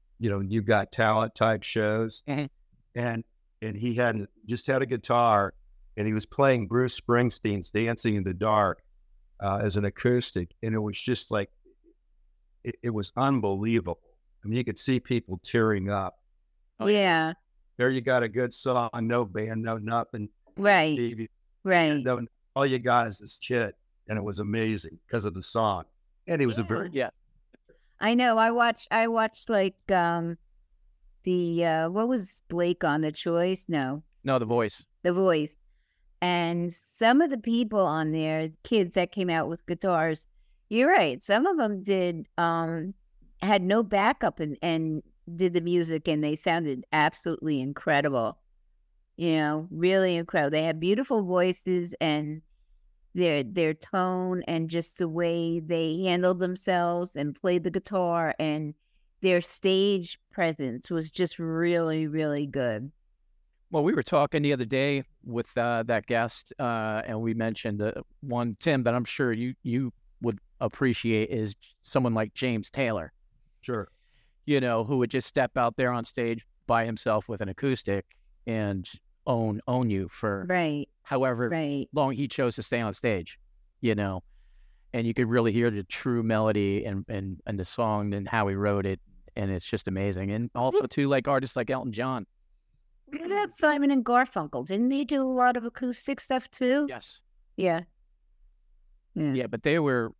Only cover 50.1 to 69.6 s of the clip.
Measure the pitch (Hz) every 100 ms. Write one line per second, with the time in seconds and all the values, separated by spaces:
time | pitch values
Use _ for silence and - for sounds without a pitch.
50.1 | 170 170 170 143 156 160 160 175 208 269
51.1 | 233 185 180 185 180 - 180 175 - 165
52.1 | 151 151 156 - _ _ _ _ _ _
53.1 | 175 175 147 123 180 160 156 - 190 185
54.1 | 185 185 180 - 165 160 165 160 - 175
55.1 | 160 170 170 165 170 156 165 160 160 190
56.1 | 175 180 180 185 185 - 180 175 175 180
57.1 | - 147 147 190 180 175 185 - 196 175
58.1 | 170 160 - 156 151 151 - _ _ _
59.1 | _ 190 175 - - 190 190 196 196 170
60.1 | - _ - 170 156 135 123 - 165 160
61.1 | - 180 - 165 160 170 170 160 160 156
62.1 | 156 151 143 147 139 123 110 135 - _
63.1 | _ _ _ _ _ - 160 151 180 -
64.1 | 160 143 156 147 135 113 135 139 139 127
65.1 | _ - 117 113 - 117 117 117 113 -
66.1 | 117 117 - - - 127 113 110 107 -
67.1 | 110 113 113 113 107 113 101 107 - -
68.1 | _ 143 120 120 104 170 139 120 120 117
69.1 | - 131 113 123 -